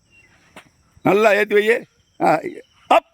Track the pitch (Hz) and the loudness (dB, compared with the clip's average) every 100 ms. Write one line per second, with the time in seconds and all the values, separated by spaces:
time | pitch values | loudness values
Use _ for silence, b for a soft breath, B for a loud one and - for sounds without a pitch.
0 | _ _ _ _ _ - - _ _ _ | _ _ _ _ _ -20 -20 _ _ _
1 | - 196 220 202 208 208 214 240 - _ | -2 0 2 0 0 0 0 -2 -6 _
2 | _ - - 160 - - - _ - 320 | _ -4 -2 -2 -4 -16 -20 _ -2 -2
3 | - | -2